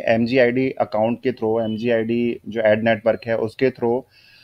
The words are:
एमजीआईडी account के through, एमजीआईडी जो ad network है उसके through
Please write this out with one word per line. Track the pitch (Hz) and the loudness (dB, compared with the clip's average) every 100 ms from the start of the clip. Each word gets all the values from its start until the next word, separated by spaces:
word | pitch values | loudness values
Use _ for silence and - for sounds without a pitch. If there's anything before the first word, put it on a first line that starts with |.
| - | 0
एमजीआईडी | 113 117 131 120 127 131 | 0 0 2 2 2 -2
account | - 110 107 113 117 | -2 -4 0 -2 -2
के | 131 | -4
through, | - 110 113 | -2 -2 0
एमजीआईडी | 110 107 120 113 110 120 120 - 107 | -2 -2 -2 0 0 0 -2 -4 -8
जो | 110 | 0
ad | 110 110 | 2 4
network | 113 110 113 107 117 | 2 2 0 0 -2
है | 113 | -2
उसके | 113 - 131 | -2 0 -2
through | - 117 123 - _ _ - | 0 0 -2 -4 _ _ -20